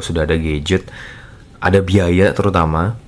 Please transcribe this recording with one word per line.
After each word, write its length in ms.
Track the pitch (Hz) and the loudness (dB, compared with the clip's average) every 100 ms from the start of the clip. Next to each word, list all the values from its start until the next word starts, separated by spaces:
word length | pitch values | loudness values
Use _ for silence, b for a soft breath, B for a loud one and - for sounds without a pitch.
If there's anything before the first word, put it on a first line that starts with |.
sudah 240 | - 82 76 | -6 -2 0
ada 80 | |
gadget, 560 | 82 80 76 78 92 - B B B B B B - | 0 -2 -4 -2 -2 -2 B B B B B B -6
ada 240 | 92 95 90 | 0 2 2
biaya 480 | 98 87 90 98 | 2 2 4 2
terutama 640 | - 101 90 80 78 92 113 | 2 0 2 2 0 -2 -4